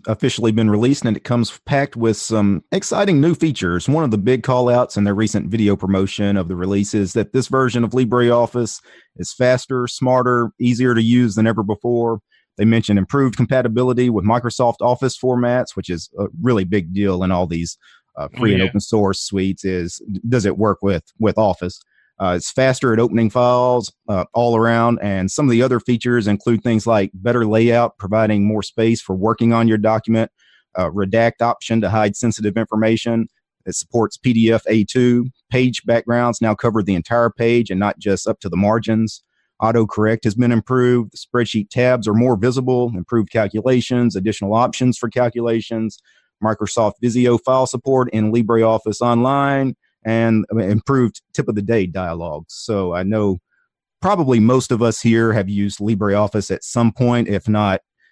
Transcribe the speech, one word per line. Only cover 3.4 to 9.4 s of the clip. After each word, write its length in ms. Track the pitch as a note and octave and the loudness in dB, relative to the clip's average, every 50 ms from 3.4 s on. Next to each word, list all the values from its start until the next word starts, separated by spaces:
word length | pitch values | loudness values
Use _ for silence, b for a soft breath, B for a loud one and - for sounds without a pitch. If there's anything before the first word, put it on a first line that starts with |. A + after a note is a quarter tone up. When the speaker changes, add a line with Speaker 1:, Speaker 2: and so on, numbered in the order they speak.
| E3+ D#3+ C3 - F#2+ F2 F2 F2+ - - | 0 -2 -2 -2 -2 -2 -2 -2 0 0
Speaker 1:
One 160 | C#3+ D#3+ D#3+ | 0 0 0
of 60 | B2+ | 0
the 80 | A2 G#2 | 0 0
big 240 | F#2 A#2+ B2+ B2 | 2 0 0 0
call-outs 560 | - - B2+ B2 B2 A#2+ B2 B2 B2 - - G#2 | 0 0 0 2 2 2 2 2 2 0 0 -2
in 60 | G2+ | 0
their 100 | G2+ G2 | 0 2
recent 340 | G2+ A2 G#2 - G#2 - F2 | 0 -2 0 -2 -4 -4 -2
video 280 | G2+ A2+ G#2+ G2+ G2+ | -2 0 2 2 2
promotion 600 | - - F#2 G2 F#2+ G2 G2 - - G#2 G2+ G2+ | 0 0 -2 0 0 0 -2 -2 -4 -2 -2 0
of 120 | G2 F2+ E2 | -2 -2 -4
the 60 | F#2 | -6
release 380 | F2 F2+ F#2+ G2+ G2+ G2+ - | -6 -4 -2 -2 -2 -2 -2
is 220 | - G#2+ G2 F2+ - | -2 -2 -2 -2 -2
that 180 | A2+ G2+ - | -4 -4 -2
this 160 | - C3 B2+ - | -2 -4 -2 0
version 360 | B2+ C3 C3 B2 G#2+ A#2+ A#2 | 0 0 0 0 0 -2 -2
of 80 | G2+ | 0
LibreOffice 920 | A#2 C3 C3 A2 A#2+ B2 A#2+ A#2+ A#2+ A#2+ A#2+ A2+ - B2 A#2 G#2+ - - b b b b b b b | 0 0 0 2 2 2 4 4 4 2 2 0 -2 -4 -4 -4 -6 -14 b b b b b b b
is 160 | - - - | -12 -12 -12
faster, 540 | - - | -4 0